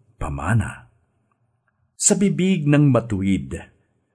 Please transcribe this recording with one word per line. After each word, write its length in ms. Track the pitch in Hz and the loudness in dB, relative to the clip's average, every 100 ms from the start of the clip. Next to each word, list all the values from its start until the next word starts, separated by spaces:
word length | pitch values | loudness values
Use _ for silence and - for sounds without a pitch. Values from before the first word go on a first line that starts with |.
| _ _ | _ _
pamana. 720 | 78 69 80 113 76 - - _ _ _ _ _ _ _ _ _ _ - | -8 -6 -2 0 -2 -8 -20 _ _ _ _ _ _ _ _ _ _ -4
Sa 200 | - 202 | 0 2
bibig 520 | 196 151 185 180 143 | 0 0 0 0 2
ng 240 | 147 147 | 4 4
matuwid, 640 | 120 120 98 98 92 67 82 - _ _ _ _ | 4 0 -2 0 -2 -4 -12 -16 _ _ _ _